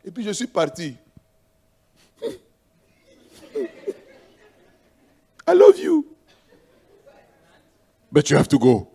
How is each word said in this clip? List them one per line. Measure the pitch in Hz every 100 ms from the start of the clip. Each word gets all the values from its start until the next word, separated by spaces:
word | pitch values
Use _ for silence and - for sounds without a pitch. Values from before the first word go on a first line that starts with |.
| -
Et |
puis | 190
je | 208
suis | 202 247
parti. | 180 156 151 160 120 _ - _ _ _ _ _ _ _ _ _ _
<laughs> « | 466 - _ _ _ _ _ _ _ _ _ - - - - - - - - - _ _ _ _ _ _ _ _ _ _ _ _ -
I |
love | 359 415 381
you. | 381 320 - - _ _ _ _ _ _ _ _ _ _ _ _ _ _ _ _ _ _ _
But | 147 147
you | 147
have | 131
to | 139
go. » | 123 113 -